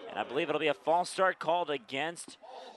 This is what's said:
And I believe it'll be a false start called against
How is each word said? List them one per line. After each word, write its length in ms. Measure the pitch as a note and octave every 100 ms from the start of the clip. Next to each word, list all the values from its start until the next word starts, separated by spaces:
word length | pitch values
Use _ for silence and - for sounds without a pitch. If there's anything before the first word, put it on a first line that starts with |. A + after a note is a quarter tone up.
| -
And 80 | F#2
I 40 |
believe 240 | G#2+ C3 D#3+
it'll 140 | D3+
be 60 | D3+
a 80 | C#3
false 340 | D3+ E3+ F3+
start 300 | - F#3+ -
called 320 | D3 F3 D#3
against 680 | C#3+ G#2+ C3+ D#3+ F3 - - - - -